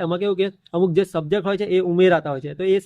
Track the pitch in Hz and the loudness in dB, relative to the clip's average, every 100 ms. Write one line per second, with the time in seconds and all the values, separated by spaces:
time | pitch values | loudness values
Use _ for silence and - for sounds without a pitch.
0 | 170 175 202 185 196 - _ 170 185 165 | -4 -2 -2 0 -2 -4 _ 0 2 2
1 | 185 165 151 202 190 202 208 180 180 175 | 0 -4 -2 -2 -2 -4 0 0 0 4
2 | 185 165 151 135 143 147 190 196 | 4 4 0 -8 -8 -6 0 0